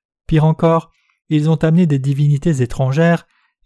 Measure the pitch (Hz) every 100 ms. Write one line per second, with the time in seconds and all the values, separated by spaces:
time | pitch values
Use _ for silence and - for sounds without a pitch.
0 | _ _ - 160 156 160 165 165 - _
1 | _ _ - 156 151 165 160 165 175 139
2 | 135 139 147 143 175 139 123 - 131 139
3 | 165 170 - _ _ _